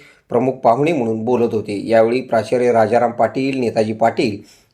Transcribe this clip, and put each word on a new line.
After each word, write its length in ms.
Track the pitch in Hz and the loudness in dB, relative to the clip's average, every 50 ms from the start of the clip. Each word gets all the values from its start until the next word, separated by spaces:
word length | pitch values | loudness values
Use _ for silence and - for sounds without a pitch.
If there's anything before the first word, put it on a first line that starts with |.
| - - _ _ _ - | -20 -20 _ _ _ -4
प्रमुख 240 | - 120 123 131 131 | -2 0 0 0 -2
पाहुणे 400 | - - 117 117 123 143 160 175 | 0 2 2 2 4 2 0 0
म्हणून 320 | 147 120 113 113 110 110 | 0 -2 -2 -4 -4 -2
बोलत 300 | 117 123 117 117 113 113 | -2 0 0 0 0 -2
होते. 340 | 107 98 - 104 98 - 101 | -4 -4 -4 -8 -6 -2 2
यावेळी 320 | 113 113 113 113 120 131 | 4 4 4 4 2 -2
प्राचार्य 520 | 127 - - 113 107 - - 123 123 123 120 | -4 -2 -2 -2 -2 0 0 0 2 2 4
राजाराम 380 | 113 110 104 110 117 117 117 | 4 2 4 2 2 0 0
पाटील, 480 | 113 - 120 110 - 139 131 135 135 131 | 0 0 -2 -2 -2 -2 -4 -4 -2 -2
नेताजी 340 | 123 110 - 113 110 107 113 | -2 -2 0 -2 -2 -2 -2
पाटील 460 | 110 - 117 117 - 165 117 101 101 - - - _ _ _ | 0 0 0 0 0 -2 -2 -2 -6 -12 -18 -20 _ _ _